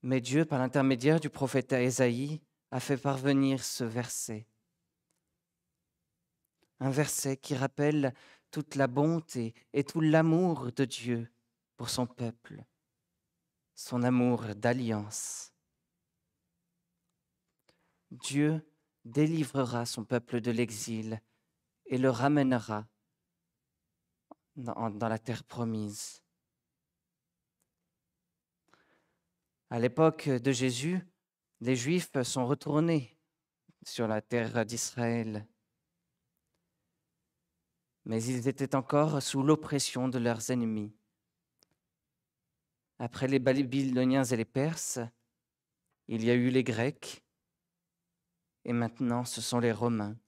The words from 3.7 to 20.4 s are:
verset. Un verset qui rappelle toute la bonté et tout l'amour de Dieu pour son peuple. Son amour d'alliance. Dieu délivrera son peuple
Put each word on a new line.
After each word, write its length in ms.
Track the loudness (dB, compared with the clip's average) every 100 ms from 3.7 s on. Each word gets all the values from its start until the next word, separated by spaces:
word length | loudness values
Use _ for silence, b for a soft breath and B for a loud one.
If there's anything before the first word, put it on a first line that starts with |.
| -4
verset. 600 | -4 -4 -6 -6 -8 -10 -12 _ _ _ _ _ _ _ _ _ _ _ _ _ _ _ _ _ _ _ _ _ _ _
Un 100 | -2
verset 460 | 0 0 0 -4 -4
qui 180 | -4
rappelle 600 | -2 -2 0 2 2 0 -2 b b b
toute 260 | -10 -6 0
la 100 | 2
bonté 680 | 4 2 2 -2 -6 -6 -8 b
et 100 | -4
tout 160 | -2 2
l'amour 720 | 4 6 6 4 4 0 -4
de 140 | -2 -2
Dieu 440 | -2 -4 -4 -4 _ _ _ _ _
pour 140 | -8
son 160 | -4 -4
peuple. 580 | -4 -8 -8 -18 -20 -20 _ _ _ _ _ _ _ _ _ _ -18
Son 240 | -6 0
amour 540 | 2 4 4 2 -2 -2
d'alliance. 1000 | 0 2 0 -2 -4 -8 -10 -12 -16 _ _ _ _ _ _ _ _ _ _ _ _ _ _ _ _ _ _ _ _ _ _ _ _ _ _
Dieu 580 | -14 -4 2 2 2 -4 _ _ _
délivrera 840 | -6 2 2 2 -2 0 0 0 -4
son 180 | -6
peuple 360 | -2 -2 0 -4